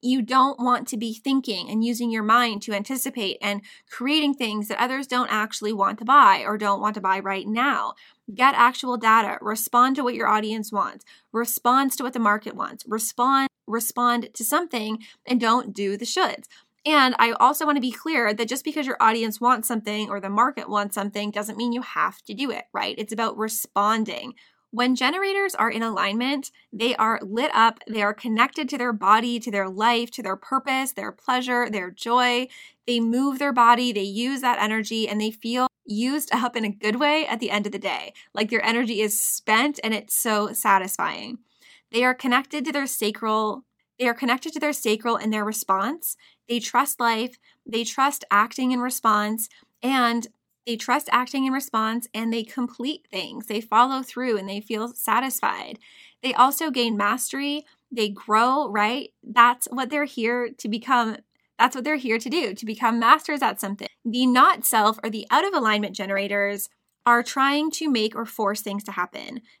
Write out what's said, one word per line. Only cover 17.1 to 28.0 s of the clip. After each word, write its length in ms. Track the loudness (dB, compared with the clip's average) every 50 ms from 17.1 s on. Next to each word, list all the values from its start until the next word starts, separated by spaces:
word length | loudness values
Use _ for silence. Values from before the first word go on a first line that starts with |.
| 4 4
I 140 | 2 2 4
also 340 | 4 4 4 4 2 0
want 100 | 0 0
to 60 | 0 0
be 80 | -2
clear 420 | -6 -6 -6 -2 0 0 0 0 0
that 160 | -2 -2 -4
just 160 | -4 -6 -6
because 220 | -6 -4 -4 -4
your 100 | -4 0 4
audience 400 | 4 4 4 4 0 -2 -4 0
wants 260 | 2 2 2 2 0 -4
something 400 | -4 -4 -4 -4 -4 -4 -4 -4
or 120 | -6 -6
the 100 | -6 -2
market 380 | 2 2 2 2 2 -4 -8 -2
wants 260 | -2 -2 -2 -2 -4
something 360 | -6 -6 -4 -4 -4 -6 -4
doesn't 280 | -4 -4 -6 -6 -6 -4
mean 140 | -2 -2 -2
you 100 | -2 -4
have 400 | -6 -4 -2 -2 -2 -4 -8 _
to 120 | -14 -8
do 160 | -6 -4 -4
it, 140 | -4 -6 -8 -8 -6
right? 220 | -4 -4 -4 -4
It's 160 | -6 -8 -8 -4
about 240 | -4 -4 -4 -2
responding. 960 | -4 -4 -4 -4 -6 -8 -4 _ 0 2 2 2 0 0 -4 -4 -10 -10 -12 -16 -18 _ _ _ _ _ _
When 240 | -4 -2 0 0 2
generators 600 | 2 2 0 0 0 -2 0 0 0 0 -2 0
are 160 | 0 0 0
in 120 | 0 -2 -4
alignment, 680 | -4 -2 -2 -2 -2 -2 -2 -2 -2 -2 -4 -6 -10 -16 _ _ _ -8
they 220 | -2 -2 -2 0
are 240 | 2 2 2 2 0 -2
lit 280 | -4 -2 -2 -2 2 4
up, 280 | 4 4 4 4 0 -10 -8
they 140 | -2 0